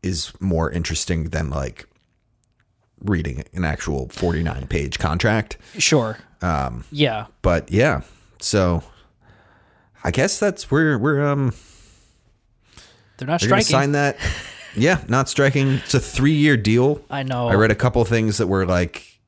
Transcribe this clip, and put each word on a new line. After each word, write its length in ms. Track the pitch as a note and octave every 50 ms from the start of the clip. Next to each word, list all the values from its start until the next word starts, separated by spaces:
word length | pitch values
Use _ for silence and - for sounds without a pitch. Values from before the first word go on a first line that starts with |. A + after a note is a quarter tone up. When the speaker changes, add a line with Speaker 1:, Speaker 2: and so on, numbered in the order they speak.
Speaker 1:
is 320 | - F2+ F#2 E2 - - - -
more 280 | F#2 G2 F2 D#2+ E2 D2+
interesting 600 | - F2 E2 - E2 - - - F2+ D#2+ D2+ E2
than, 200 | D#2+ D#2 D#2+ C#2+
like, 380 | C2+ D2 C2+ C2+ - - - _ _ _ _ _ _ _ _ _ _ _ - _ _ _ _ _ _ _ _ _ _ _
reading 440 | - G2 G2+ E2+ D#2+ - C2 C2+ - - -
an 100 | F2 F2+
actual 460 | D#2 C#2+ - - - D2 C2+ C2 -
forty-nine 580 | - - - F2 E2 D#2+ E2 D#2+ - B1+ C#2
page 320 | - - D2+ C#2+ C#2 - -
contract. 580 | - E2 D2+ E2+ - A2+ G#2+ A2 G#2 - - - - - -
Speaker 2:
Sure. 400 | G3+ - - D#3 C#3+ A#2 A2 A2 - - _ _ _
Speaker 1:
Um, 420 | - F2+ D#2+ C#2+ C2+ B1+ A#1 A#1 - -
Speaker 2:
Yeah. 340 | - C#3+ D3 C3 A2 G#2+ G#2 - _ _
Speaker 1:
but 280 | - F#2 F2 E2 - -
yeah, 300 | E2 G2 B2 D3+ A2 C2+ - - - _ _ _ _ _
so 440 | - - - G#2 F#2 F2+ F2 E2 - - - _ _ _ _ _ _ _ - _ _ _ _ _ _ _ _ _ _ _ _ _ -
I 60 | -
guess 280 | F2+ - C3+ G3 - -
that's, 320 | G#3+ G3+ F#3+ - - -
we're, 260 | C#3 D3 D#3+ D#3 D3
we're, 280 | A2+ G#2+ D3+ D3+ C#3 D3
um, 280 | C#3+ C#3+ C#3+ C3+ B2 - - - - - - - - - _ _ _ _ _ _ _ _ _ _ _ _ _ _ _ _ - - - - _ _ _ _
Speaker 2:
They're 100 | - C3
not 140 | C3 D#3+ E3+
Speaker 1:
they're 80 | - A2
gonna 120 | - G3
Speaker 2:
striking. 40 | A3+
Speaker 1:
sign 260 | - - C3 C#3 C#3+ D3
that. 240 | C#3+ C#3+ C#3+ - -
Speaker 2:
<laughs> 60 | - - - - - - - - - - -
Speaker 1:
Yeah, 260 | G#2 A#2 D#3+ F#3 D3+ -
not 220 | - A2+ C3 C3+ -
striking. 440 | - - C#3 C3+ B2+ C#3 C3+ C3+ C3+
It's 200 | C3+ - - -
a 60 | B2+
three-year 580 | - - - - C3 C#3+ D#3+ D3 D3 D3+ C#3+
deal. 420 | A#2+ G2+ G#2+ A2 A#2+ B2 C#3+ D3 C#3+ -
Speaker 2:
I 140 | _ - C#3
know. 260 | C3+ C3+ C3 B2 A#2+
Speaker 1:
I 60 | A#2 G2
read 160 | G2+ A2 A2
a 60 | B2+
couple 280 | - - B2 - B2 A#2
things 340 | G2 A#2 A2+ A2 A2 G#2 -
that 80 | A2
were 180 | F2+ G2 F#2+ F#2+
like 400 | F2 F#2 F2 F2+ F2 - - - - - _ _